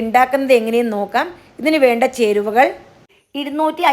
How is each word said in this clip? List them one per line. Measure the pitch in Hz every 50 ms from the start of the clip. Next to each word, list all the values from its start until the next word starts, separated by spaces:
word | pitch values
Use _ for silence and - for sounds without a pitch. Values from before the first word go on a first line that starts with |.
| 226
ഉണ്ടാക്കുന്നത് | 226 220 247 254 254 262 269 269 262 262 233
എങ്ങനെയെന്ന് | 220 226 226 240 240 233 208 202
നോക്കാം. | 202 196 - 240 311 359 - - - _ _ -
ഇതിന് | 233 302 311 311 269
വേണ്ട | 247 233 233 254 254 254 -
ചേരുവകൾ: | 233 208 208 208 202 214 208 233 277 349 415 - - - _ _ _ _ _ _ _ _ - 277 285
ഇരുന്നൂറ്റി | 285 269 302 311 311 311 311 349 320